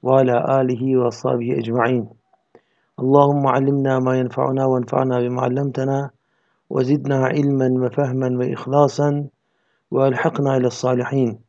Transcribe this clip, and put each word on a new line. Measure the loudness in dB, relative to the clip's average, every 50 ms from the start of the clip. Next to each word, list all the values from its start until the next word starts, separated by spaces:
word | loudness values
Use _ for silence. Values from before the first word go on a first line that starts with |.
| 2
وعلى | 4 4 4 4 4 2 0 0 2 0 2
آله | 2 0 -2 -2 -2 0 2 2
وصحبه | 2 0 -2 -2 -2 -2 -2 -2 -2 -2 -4 -4
أجمعين. | -2 -2 0 0 2 2 2 -2 -4 -6 -12 _ _ _ _ _ _ _ _ -20 _ _ _ _ _ _ _ -4
اللهم | -2 4 6 6 6 6 4 2 0 2
علمنا | 0 2 2 0 0 0 0 0 0 0
ما | 0 0 0 0
ينفعنا | 0 -2 -2 -2 -2 -2 0 0 0
وانفعنا | 0 0 0 -2 -2 0 0 0 2 0 0
بما | -2 -2 -2 -2
علمتنا | -2 -2 -2 -2 -4 -4 -4 -4 -2 -2 -2 -2 -4 -6 _ _ _ _ _ _ _ _ _ _ _ _
وزدنا | -4 -2 0 0 0 0 0 -2 0 0 0
علما | 0 0 0 0 0 0 0 0 0 0 0 -2
وفهما | -2 -2 -2 -2 -2 -2 -2 -2 -2 -2 -2
وإخلاصا | -2 -4 -4 -8 -6 -2 2 4 4 4 2 0 -2 0 0 -2 -4 -8 _ _ _ _ _ _ _ _ _ _ _ _
وألحقنا | -2 0 2 2 0 0 -2 -2 -2 -2 -2 0 0 2
إلى | 0 0
الصالحين. | -2 -2 -2 -2 -2 -2 -2 -2 -2 0 0 0 -2 -6 _